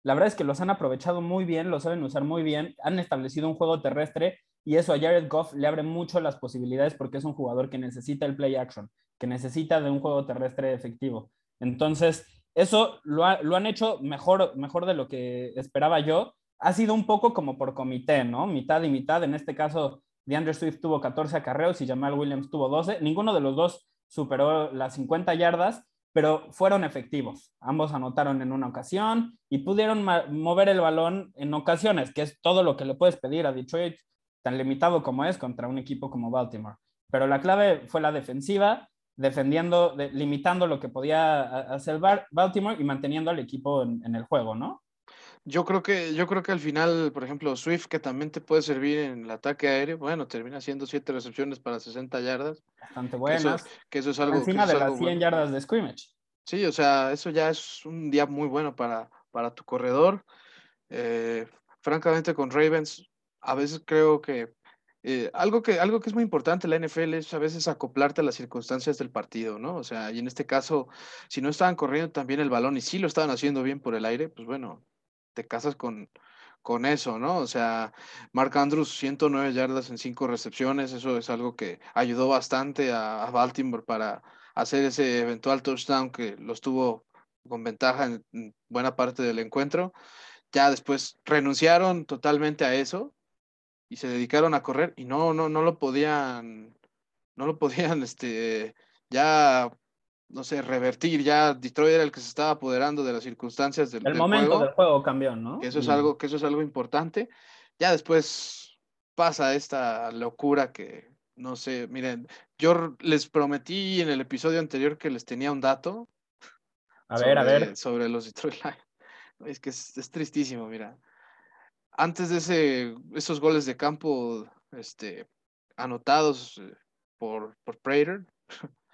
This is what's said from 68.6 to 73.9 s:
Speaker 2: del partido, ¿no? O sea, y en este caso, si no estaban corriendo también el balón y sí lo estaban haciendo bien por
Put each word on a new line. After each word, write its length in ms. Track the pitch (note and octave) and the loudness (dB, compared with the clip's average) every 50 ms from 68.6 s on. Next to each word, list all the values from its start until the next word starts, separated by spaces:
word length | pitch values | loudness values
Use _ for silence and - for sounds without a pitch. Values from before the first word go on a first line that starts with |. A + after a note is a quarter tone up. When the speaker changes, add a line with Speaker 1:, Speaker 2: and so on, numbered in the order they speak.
| - - B2+ B2+ B2 D3+ C#3+ | -6 -6 -6 -4 -2 -2 -2
Speaker 2:
del 120 | - C3 B2+ | -4 -4 -8
partido, 500 | - A2 - - - A2+ A2+ A2 G#2 A2 | -8 -8 -8 -8 -8 -6 -6 -6 -8 -8
¿no? 160 | A#2+ D#3+ F3+ | -8 -8 -8
O 80 | D#3+ A#2+ | -8 -10
sea, 260 | - A#2+ A2+ A2 G#2+ A2+ | -10 -10 -8 -8 -8 -8
y 60 | A#2 | -8
en 80 | A#2+ | -8
este 180 | B2 - - D3 | -8 -6 -6 -4
caso, 420 | - C3+ C3+ C3 - D#3 C#3 B2+ - - - - - - - - | -2 -2 -2 0 0 -2 -2 -2 -4 -12 -20 -20 -20 -20 -20 -16
si 140 | - - C3+ | -12 -8 -4
no 80 | C3 D3 | -4 -2
estaban 260 | - - F#3 F3+ F3 | 0 2 2 2 2
corriendo 360 | - D3 C3 D3 D#3 E3 D#3+ | 0 -2 -2 -2 -2 -2 -4
también 280 | - - - B2+ C#3 D3+ | -4 -6 -4 -2 -2 -2
el 100 | D3 C3 | 0 0
balón 280 | B2 A#2 B2 C3+ C#3 | 0 0 0 0 -2
y 40 | B2 | -4
sí 160 | - - F#3+ | -4 -4 -4
lo 100 | F#3+ F#3 | -2 -2
estaban 220 | D3+ - D#3+ D3+ D3 | -2 0 0 0 0
haciendo 320 | B2+ - C#3+ C#3+ C#3 C3 | 0 -2 -2 -2 0 0
bien 200 | B2+ C3+ C#3 C#3 | -2 -2 -4 -4
por 120 | - B2 | -6 -4